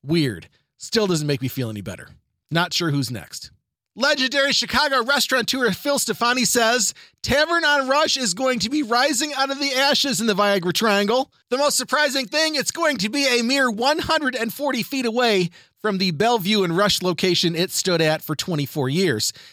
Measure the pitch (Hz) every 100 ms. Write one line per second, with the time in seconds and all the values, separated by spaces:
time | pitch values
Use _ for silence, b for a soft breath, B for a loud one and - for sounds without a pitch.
0 | 135 170 139 87 - _ _ _ - 226
1 | 202 160 147 143 131 - 117 104 98 87
2 | - - _ _ _ 165 175 - 170 143
3 | 120 113 - - - _ _ _ _ -
4 | 277 294 254 285 277 - 226 247 294 269
5 | 233 277 - 262 220 269 233 180 285 285
6 | - - 240 254 226 240 226 247 - B
7 | B B - 269 311 339 311 294 262 285
8 | 311 277 233 180 262 247 208 302 226 240
9 | 285 269 302 269 269 277 277 262 277 277
10 | 285 185 226 196 208 202 175 - 220 202
11 | 202 254 269 _ _ 254 285 - 233 277
12 | 294 269 226 294 320 294 208 330 320 240
13 | 208 285 269 240 233 277 254 208 254 320
14 | - 320 277 240 233 - 285 247 185 269
15 | 240 226 240 196 170 B B _ 214 190
16 | 190 147 226 240 180 214 180 165 208 -
17 | 180 170 185 170 175 165 185 - 190 170
18 | 156 156 - 151 - 156 139 156 131 160
19 | 185 107 - B B